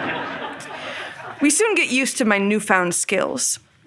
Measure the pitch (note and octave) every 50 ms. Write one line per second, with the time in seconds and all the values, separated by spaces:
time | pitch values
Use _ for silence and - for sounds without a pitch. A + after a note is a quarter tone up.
0 | - - - - - - - - - G#4 G#4 - - - G4+ - - - - -
1 | - - - - - - - - C#4+ D4 D4 - G#4+ A4+ G4+ E4+ D#4 - A#3 C4
2 | C4+ B3+ - - B3+ A3 G#3 G3 G3 G3+ G#3+ G#3+ G#3 - G3+ F#3 F3+ F3 E3+ -
3 | - - G3+ F#3 C#3+ - - B2+ - - - - - _ _ _ _